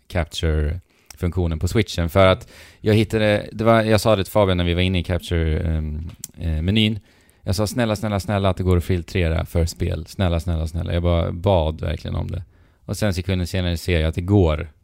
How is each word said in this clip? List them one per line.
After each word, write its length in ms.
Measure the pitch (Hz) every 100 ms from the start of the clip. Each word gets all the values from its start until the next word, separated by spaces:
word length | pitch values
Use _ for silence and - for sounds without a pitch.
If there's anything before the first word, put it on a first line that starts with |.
| _ 90 82 - 82
capture-funktionen 1040 | 78 76 82 - _ _ - 87 87 85 80
på 100 | 87
Switchen. 400 | - 101 - 85
För 160 | 98 95
att 220 | 92 - - - -
jag 140 | 107
hittade, 540 | 107 104 110 107 104 -
det 120 | 107
var, 180 | 110 113
jag 180 | 110 107
sa 160 | 117 104
det 80 |
till 80 | 92
Fabian 240 | 107 98 90
när 80 |
vi 100 | 87
var 80 | 85
inne 160 | 92 92
i 40 |
capture, 580 | 82 87 - 85 80 80
ehm, 500 | 82 80 78 76 82 - - -
eh, 240 | 82 78
menyn. 360 | 85 110 107 107 _ _ _ _
Jag 120 | - 98
sa, 100 | 107
"Snälla, 300 | 127 117 104
snälla, 240 | 107 101
snälla 280 | - 101 98
att 80 | 92
det 60 |
går 140 | 92 90
att 80 |
filtrera 600 | - 92 82 95 82 80
för 220 | 82 87 82
spel. 400 | - 87 87 80
Snälla, 340 | - 92 85
snälla, 260 | 90 82 80
snälla." 260 | 85 87
Jag 100 | 87
bara 300 | 87 85 92
bad 480 | 90 92 92 78 78
verkligen 360 | 85 80 87 90
om 140 | 90
det. 120 | 92 - _ _ _
Och 120 | - 104
sen 180 | 107
sekunden 320 | 90 92 92 85
senare 300 | 95 90 85
ser 240 | - 85
jag 80 | 80
att 60 |
det 60 | 82
går. 500 | 87 101 85 76 78 _